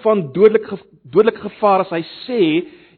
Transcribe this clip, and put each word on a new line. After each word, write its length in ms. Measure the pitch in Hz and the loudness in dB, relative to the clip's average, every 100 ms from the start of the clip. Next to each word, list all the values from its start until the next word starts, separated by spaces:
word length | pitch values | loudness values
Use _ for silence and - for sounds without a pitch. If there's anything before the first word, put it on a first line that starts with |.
van 300 | 220 214 147 | -2 -2 -2
dodelik 320 | 131 214 214 | 2 4 4
ge-, 220 | - 202 - _ | -4 -12 -16 _
dodelik 320 | - 151 226 - | -4 2 2 0
gevaar 440 | 208 - 214 190 | -10 -2 0 2
as 100 | 185 | 0
hy 120 | 170 160 - - | -6 -10 -14 -8
sê, 420 | 247 165 160 - - _ | 0 0 0 -4 -14 _